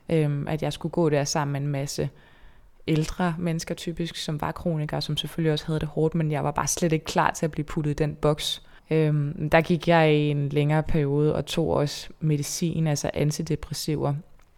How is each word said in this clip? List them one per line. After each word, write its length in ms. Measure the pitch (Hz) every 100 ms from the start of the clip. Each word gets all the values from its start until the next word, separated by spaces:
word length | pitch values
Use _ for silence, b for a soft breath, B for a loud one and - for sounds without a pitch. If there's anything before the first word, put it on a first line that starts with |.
| -
Øhm, 400 | 165 147 143 -
at 140 | 156
jeg 100 | 147
skulle 200 | - 160
gå 160 | 175 160
der 160 | 143
sammen 280 | 139 160 143
med 80 | 139
en 60 | 143
masse 440 | 139 143 - 139 b b b b b b b -
ældre 480 | 156 160 - 180 160
mennesker 360 | 170 165 -
typisk, 420 | 170 175 160 165 -
som 240 | - 147
var 120 | 160
kronikere, 500 | - 175 156 151 156
som 140 | - 151
selvfølgelig 360 | 151 - 156
også 140 | 151 -
havde 140 | 156
det 80 | 151
hårdt, 260 | 160 156
men 180 | 170 156
jeg 120 | 147
var 60 | 143
bare 160 | 147 -
slet 260 | - 175
ikke 120 | 156
klar 260 | - 175 156
til 160 | - 160
at 40 |
blive 140 | 151
puttet 260 | 147 165 147
i 40 |
den 200 | 147 151
boks. 480 | 151 151 151 - - b b -
Øhm, 600 | 160 151 151 143 - 151
der 100 | 165
gik 280 | 160 170 170
jeg 260 | 170 156
i 160 | 151 147
en 180 | 143 143
længere 340 | 147 147 156
periode 520 | 151 160 139 143 151
og 120 | 147 147
tog 240 | - 156
også 380 | 139 147 - - -
medicin, 640 | 156 147 143 - 170 160 160
altså 240 | 143 -
antidepressiver 1000 | - 143 - 165 151 - - - 147 139 143 - - -